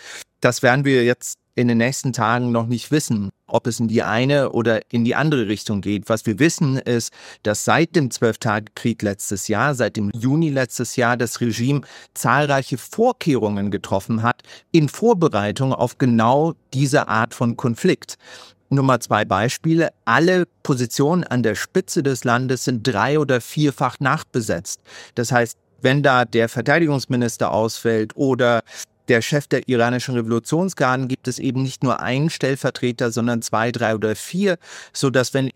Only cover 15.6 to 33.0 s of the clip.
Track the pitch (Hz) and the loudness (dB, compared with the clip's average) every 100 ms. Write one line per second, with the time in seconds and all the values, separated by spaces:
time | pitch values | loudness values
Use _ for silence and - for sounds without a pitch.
15.6 | 135 - 123 - 123 117 113 139 165 - | -2 0 -2 0 2 4 4 4 0 -4
16.6 | _ 135 143 135 - 107 117 - 120 113 | _ -2 2 2 0 0 -2 -2 -2 0
17.6 | 123 113 185 151 - - - - - _ | -4 0 0 0 -4 -18 -20 -20 -20 _
18.6 | _ 139 135 120 - 107 107 98 120 - | _ 0 4 2 2 0 2 2 0 -2
19.6 | 160 165 156 - - 120 170 185 170 _ | 0 2 0 -2 0 4 4 4 0 _
20.6 | - 127 120 - 160 180 - 123 113 101 | -4 -2 -2 0 2 2 0 0 0 -2
21.6 | - 190 - 175 139 131 127 117 127 127 | -2 -4 -2 -2 0 0 0 0 0 -2
22.6 | - 123 127 120 123 151 131 123 - 156 | -2 -2 0 0 2 2 2 0 -2 0
23.6 | 151 - 131 - 131 156 - 131 107 87 | 0 0 -4 -2 -2 -2 -2 -4 -2 -4
24.6 | - - _ - - - 117 123 117 - | -6 -14 _ -20 -10 -6 0 2 2 -4
25.6 | _ _ 131 143 143 127 117 117 113 123 | _ _ 2 4 4 2 2 2 0 0
26.6 | 117 156 160 139 - 127 117 - 104 90 | 0 2 2 0 -2 -2 -2 -2 -2 0
27.6 | 113 - 117 113 107 - 139 127 120 117 | -2 -2 -2 0 -2 -2 0 2 2 2
28.6 | - - - _ - 117 - 147 - 131 | -2 -12 -18 _ 0 2 2 -2 0 -4
29.6 | 120 123 120 123 - 123 113 117 - 156 | 0 0 2 0 -2 -4 0 -2 0 -2
30.6 | 190 - 131 127 127 131 127 - 135 131 | -2 -2 0 0 -2 -4 -6 -4 -4 -2
31.6 | 131 - 127 - 98 131 156 - 135 139 | -4 -2 -2 -2 -2 0 -2 0 -2 -2
32.6 | 135 - 127 120 | -4 -2 -4 -2